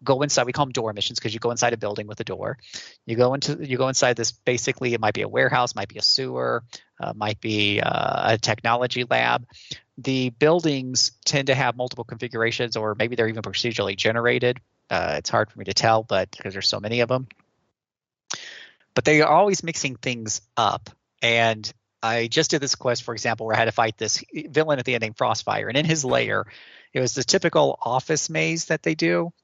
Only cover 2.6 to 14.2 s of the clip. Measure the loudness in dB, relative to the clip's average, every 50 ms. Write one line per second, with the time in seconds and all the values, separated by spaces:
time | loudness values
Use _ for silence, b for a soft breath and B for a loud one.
2.6 | B B B B B B B B _ -4 2 4 4 4 4 2 -2 -4 -4 -4
3.6 | -4 -4 -2 0 0 0 2 2 4 4 4 2 0 -4 -4 -2 _ 0 0 0
4.6 | 0 -2 -4 -2 -2 -2 0 0 0 0 0 0 -4 -2 0 2 2 2 2 2
5.6 | 0 0 -2 -6 -8 -8 -6 -2 0 2 2 2 0 -2 -4 -4 -2 -2 -2 -4
6.6 | -6 -10 B B B B B -10 -8 -8 -6 -4 -2 -2 -2 -2 -2 -2 0 2
7.6 | 2 2 2 2 0 0 0 0 0 0 0 0 2 2 2 2 2 0 -2 0
8.6 | 0 0 2 2 0 0 -2 -4 -2 0 0 0 2 2 0 -2 -4 B B B
9.6 | B B B B B _ _ -8 -4 -2 0 0 0 -2 0 2 4 4 4 4
10.6 | 4 2 0 0 -2 -2 0 0 0 0 -2 _ -4 0 0 2 2 2 2 2
11.6 | 2 0 -2 -2 -4 -6 -6 -10 -12 -10 -10 -10 -8 -6 -2 0 0 0 0 0
12.6 | -2 -2 -2 -2 -2 -2 0 0 0 0 2 2 0 0 0 -4 -6 -6 -4 -2
13.6 | -2 -2 0 0 -2 -2 -2 0 0 0 2 2